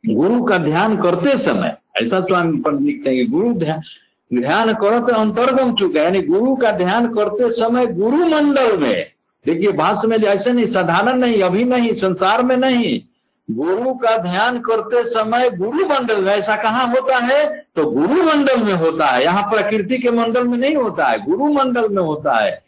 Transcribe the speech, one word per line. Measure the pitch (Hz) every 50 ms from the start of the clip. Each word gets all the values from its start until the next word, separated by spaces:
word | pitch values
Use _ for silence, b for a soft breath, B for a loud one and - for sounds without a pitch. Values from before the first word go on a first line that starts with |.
| -
गुरु | - 107 113 156 196 240 247 240
का | 240 202 180
ध्यान | 160 147 156 170 202 220 214
करते | 196 190 175 175 175 175 277 269
समय, | - - 160 120 - 185 - - - _ _ _
ऐसा | - 233 233 190 190
स्वामी | 185 185 190 175 170 165 156
पंत | 139 120 156 143 139
लिखते | 139 147 139 - - 135
हैं | 131 127
कि | 123 110
"गुरु | 127 165 214 240
ध्यान, | 233 185 165 151 160 160 156 B B B B B B B _ _ 123 123
ध्यान | 123 139 165 208 226 220
करत | 220 226 208 202 226 240 233 247
अंतर्गम | 240 220 220 214 190 233 247 262 254 269 262 247 220
चुका", | - 196 170 143 156
यानी | 151 170 190 196
गुरु | 165 143 170 202 233 262 269
का | 247 240 214
ध्यान | 208 175 180 180 196 233 240 233 226
करते | 208 208 202 208 208 247 233
समय | 226 233 226 226 240 247 254
गुरु | 220 180 170 202 226 269
मंडल | 320 349 339 311 302 294 294 277 277 262 233 208 175
में, | 147 120 101 85 80 - _ _ _ _ _ _ _
देखिए | - 165 165 190 202
भाष्य | 190 147 156 185 208 - 226 226
में | 226 220
ऐसे | 214 202 202 190 196 247
नहीं, | 247 240 226
साधारण | 190 - 190 180 170 170 185 214 247 262 254
नहीं, | 254 240 226 208
अभी | 185 180 175 208 247
नहीं, | 247 247 247 240 233 202
संसार | - 190 190 180 180 190 190 214 240
में | 247 247 254
नहीं, | 247 262 262 254 240 226 175 123 95 - _ _ _ _ _ _ _ _ -
गुरु | 113 113 147 170 190 214 247 262 254
का | 247 240 226 226
ध्यान | 226 175 180 180 190 220 240 247 240
करते | 240 233 226 226 220 - 240 240 233
समय | 233 - 226 214 220 233 240 254 240
गुरु | 196 170 185 220 277 320 381
मंडल | 311 285 269 247 226 220 202 190
में। | 190
ऐसा | 202 208 202 220 214
कहाँ | 208 - 220 220 254 254 240
होता | 247 262 254 262 262
है? | 254 240 247 269 294 302 302 302 - - _ _
तो | - 151 151
गुरु | - 262 302 285 277 359
मंडल | 349 320 311 294 277 277 262 240
में | 214 208
होता | 190 170 165 160 160 160 156
है, | 139 127 123 135
यहाँ | 165 180 202
प्रकृति | 202 - 220 214 202 208 220 214 190 - 254 247
के | 240 240
मंडल | 233 233 233 226 226 247 247
में | 240 240 233
नहीं | 254 277 320
होता | 294 240 208 165 139 120
है, | 110 113 110 101
गुरु | 135 175 233 277 294
मंडल | 294 277 262 262 240 240 226 214
में | 202 190
होता | 180 156 151 147 131 147 123 113 107
है। | 98 90 - _